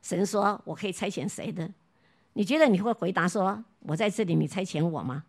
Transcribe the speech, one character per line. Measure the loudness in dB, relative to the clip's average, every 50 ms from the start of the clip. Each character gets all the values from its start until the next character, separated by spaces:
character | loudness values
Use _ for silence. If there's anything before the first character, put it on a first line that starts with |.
神 | -6 -2 0 0 0
说 | 2 2 2 2 2 0 -2 -6
：“我 | -10 -10
可 | -6 -6 -6
以 | -4
差 | -2 -4 -4
遣 | -2 -4 -6 -6
谁 | -6 -8 -10 -8
呢？” | -6 -6 -8 -8 -10 _ _ _ _ _ _ _ _ _ _ _
你 | _ -4 0
觉 | 2 4 6
得 | 6 6
你 | 6 4
会 | 4 0 -2
回 | 0 -2 0
答 | 2 2 2 2
说 | 2 2 0 0 0 -2 -8 _ _ _
：“我 | -6 -6 -2 0
在 | 0 0
这 | 0 0 0
里， | 2 2
你 | 2 2 0
差 | -2 -4 -6
遣 | -4 -2 0 0
我 | 0 0 -4 -6
吗？” | -6 -6 -8 -10